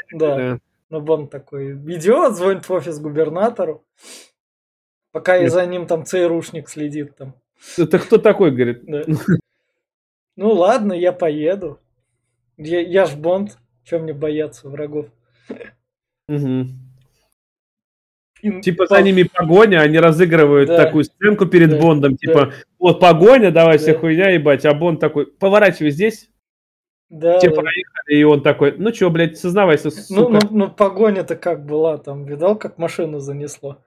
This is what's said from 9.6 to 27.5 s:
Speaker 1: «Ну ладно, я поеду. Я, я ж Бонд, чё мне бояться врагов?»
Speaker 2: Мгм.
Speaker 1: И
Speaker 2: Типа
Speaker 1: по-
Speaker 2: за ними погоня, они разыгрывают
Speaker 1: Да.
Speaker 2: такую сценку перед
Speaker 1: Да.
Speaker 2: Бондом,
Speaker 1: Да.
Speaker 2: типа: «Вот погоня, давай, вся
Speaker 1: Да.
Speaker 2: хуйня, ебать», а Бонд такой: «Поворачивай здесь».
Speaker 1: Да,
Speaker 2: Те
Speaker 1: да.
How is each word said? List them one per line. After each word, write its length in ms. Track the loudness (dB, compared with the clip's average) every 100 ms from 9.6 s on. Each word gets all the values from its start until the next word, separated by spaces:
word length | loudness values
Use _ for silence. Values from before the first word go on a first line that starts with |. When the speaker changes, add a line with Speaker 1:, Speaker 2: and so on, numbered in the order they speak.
| _ _ _ _ _ _ _ -6
Speaker 1:
«Ну 160 | -2
ладно, 400 | 2 2 0 -2
я 200 | -2 -4
поеду. 640 | -2 -4 -4 -4 -4 -8 -16 _ _ _ _ _ _ _ -18
Я, 220 | -8 -6
я 260 | -2 -2 -2
ж 100 | -2
Бонд, 420 | -4 -4 -6 -14 _ _
чё 140 | _ -8
мне 140 | -8
бояться 560 | -8 -8 -6 -8 -12 -18
врагов?» 380 | -14 -12 -10 -12 _ _ _ -20 -20 -20 _ _ _ _ _ -10
Speaker 2:
Мгм. 400 | -6 -4 -4 -6 -12 -20 _ _ _ _ _ _ _ _ _ _ _ _ _ _ _
Speaker 1:
И 200 | -8 -6
Speaker 2:
Типа 260 | -4 -2 0
Speaker 1:
по- 80 |
Speaker 2:
за 80 | 2
ними 220 | 2 2
погоня, 540 | 0 -2 2 4 6 4
они 180 | 2 4
разыгрывают 720 | 4 4 2 4 4 4 4
Speaker 1:
Да. 80 | 4
Speaker 2:
такую 260 | 2 2
сценку 420 | -2 -2 0 0 2
перед 240 | 4 4
Speaker 1:
Да. 80 | 4
Speaker 2:
Бондом, 320 | 2 2 0
Speaker 1:
Да. 40 | -2
Speaker 2:
типа: 340 | 0 2 2 -2 -20 -2
«Вот 220 | 0 4
погоня, 500 | 4 6 8 6 6
давай, 280 | 4 6 4
вся 160 | 4
Speaker 1:
Да. 40 | 0
Speaker 2:
хуйня, 320 | 0 0 2
ебать», 340 | 2 2 2
а 80 | 2
Бонд 260 | 0 0 -2
такой: 260 | -2 -4 -8
«Поворачивай 640 | -2 2 4 4 2 -2
здесь». 400 | -2 -2 -4 _ _ _ _ _ _ _ _ _
Speaker 1:
Да, 280 | -6 0 2
Speaker 2:
Те 80 |
Speaker 1:
да. 60 | 2